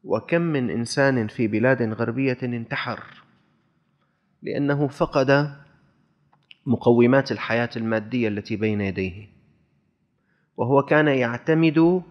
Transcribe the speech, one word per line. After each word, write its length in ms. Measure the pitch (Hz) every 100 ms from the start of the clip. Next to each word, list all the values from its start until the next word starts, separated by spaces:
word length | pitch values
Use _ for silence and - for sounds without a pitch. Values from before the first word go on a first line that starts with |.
وكم 380 | - 110 - 170
من 280 | 170 147 123
إنسان 580 | 92 117 - 139 131 107
في 200 | - 110
بلاد 340 | 107 123 127
غربية 560 | 113 110 113 117 135 123
انتحر 600 | 127 120 113 135 123 113 - - _ _ _ _ _ _ _ _ _ _ _ _
لأنه 460 | - - 143 143 143
فقد 680 | - 165 151 135 139 147 - - _ _ _ _ _ _ _ _ - -
مقومات 680 | 117 127 120 120 135 135
الحياة 380 | 110 - 113 120 117
المادية 520 | 113 110 107 123 110
التي 280 | 104 - 107
بين 260 | 110 104
يديه، 460 | 98 92 95 92 104 _ _ _ _ _ _ _ _ _ _ _ _ -
وهو 260 | 120 139
كان 240 | 139 151 151
يعتمد 960 | 135 120 120 - 160 165 151 165 180 175